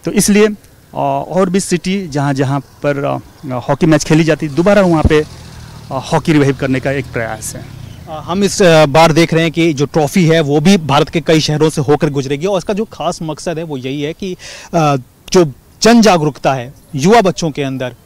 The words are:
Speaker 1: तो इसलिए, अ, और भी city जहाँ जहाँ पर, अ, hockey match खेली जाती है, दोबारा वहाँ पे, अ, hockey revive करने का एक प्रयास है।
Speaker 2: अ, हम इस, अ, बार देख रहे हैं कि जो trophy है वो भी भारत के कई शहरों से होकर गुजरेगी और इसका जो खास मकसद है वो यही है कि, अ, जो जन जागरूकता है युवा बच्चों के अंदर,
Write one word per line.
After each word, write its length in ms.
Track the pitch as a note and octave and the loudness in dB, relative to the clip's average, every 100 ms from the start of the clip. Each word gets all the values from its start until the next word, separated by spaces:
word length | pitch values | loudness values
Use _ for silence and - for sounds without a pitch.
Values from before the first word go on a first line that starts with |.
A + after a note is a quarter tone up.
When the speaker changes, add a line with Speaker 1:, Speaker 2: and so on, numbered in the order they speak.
Speaker 1:
तो 60 | - | -4
इसलिए, 360 | G#3+ G3 G#3 G#3+ | -2 2 4 2
अ, 100 | G#3 - - _ C#3+ C#3 C#3 - | 0 -16 -20 _ -4 -2 -2 -2
और 220 | E3 F#3+ | -2 0
भी 100 | F#3+ | -2
city 480 | - F3 F#3 G3 F3+ | -2 -4 -2 -6 -4
जहाँ 260 | C#3+ C#3 | -4 -2
जहाँ 260 | C3+ C3+ C#3 | 0 -2 -2
पर, 440 | - - E3+ C#3 | -6 -6 -4 -2
अ, 140 | C#3 C3 - - C#3 | -4 -6 -10 -16 -10
hockey 340 | B2+ - C#3 E3 | -8 -4 0 2
match 180 | D3+ | 2
खेली 200 | - D#3+ | 2 2
जाती 220 | D#3+ D3+ D#3 | 2 -2 -2
है, 80 | |
दोबारा 280 | C#3 F#3 G3+ | -2 0 2
वहाँ 200 | F#3 D#3+ - | 2 2 2
पे, 120 | D3+ | 2
अ, 60 | D3+ - - - - - - | 0 -12 -20 -20 -20 -20 -10
hockey 400 | C3 - D#3+ - | -10 -2 -2 2
revive 240 | D3+ C#3 C3+ | 2 2 0
करने 240 | C#3 C3 | -2 -2
का 100 | C#3 | -2
एक 160 | C#3 B2+ | -6 -6
प्रयास 440 | B2 A2+ A2 - B2 | -8 -8 -8 -12 -14
है। 80 | - - - - - | -16 -18 -18 -18 -16
Speaker 2:
अ, 120 | D#3 | -14
हम 200 | - F#3 | -6 -2
इस, 180 | G3 - | -2 4
अ, 240 | F#3 D#3+ D3+ | 4 6 6
बार 260 | D3+ E3 | 6 6
देख 220 | D3+ E3+ | 4 2
रहे 80 | D#3+ | 2
हैं 100 | E3 | 0
कि 200 | E3 E3 | 0 0
जो 140 | C#3 C#3+ | 0 -2
trophy 380 | E3 C#3+ G3 | 0 0 2
है 160 | E3 E3 | 4 2
वो 200 | C#3+ D3 | 2 2
भी 160 | D#3 G3 | 4 2
भारत 320 | D3+ C#3 D#3 | 2 0 0
के 120 | E3+ | -4
कई 200 | D3 D#3+ | 0 0
शहरों 300 | D#3 D3+ D#3 | 0 0 0
से 100 | D#3+ | 0
होकर 300 | C3+ D3 D#3 | 0 0 0
गुजरेगी 360 | C#3+ B2+ C#3+ F#3 | -2 -4 -4 -2
और 120 | G3 | -2
इसका 160 | - | -2
जो 100 | G3+ | -6
खास 340 | A3+ - D#3+ E3 | -6 -6 -8 -6
मकसद 360 | D#3+ D3 F3+ D#3 | -10 -8 -8 -8
है 60 | |
वो 120 | E3+ C#3 | -8 -8
यही 260 | B2+ D3 | -8 -6
है 100 | C#3+ | -8
कि, 240 | E3 F#3+ F3+ - - - | -8 -10 -10 -14 -18 -4
अ, 220 | E3+ D3+ C#3 B2+ _ - | 0 0 0 -4 _ 0
जो 200 | F#3 D#3+ - _ _ | 2 2 -2 _ _
जन 180 | G#3+ A#3 | 4 6
जागरूकता 540 | G#3+ F3+ D3+ - D#3 | 6 4 0 -2 -4
है 200 | C3+ A#2+ - _ | -4 -8 -16 _
युवा 260 | C#3+ D#3+ A#3 | -2 4 4
बच्चों 300 | F#3+ - E3 | 4 -2 -6
के 120 | C#3+ | -4
अंदर, 320 | C#3 C3 B2+ - | -6 -6 -8 -10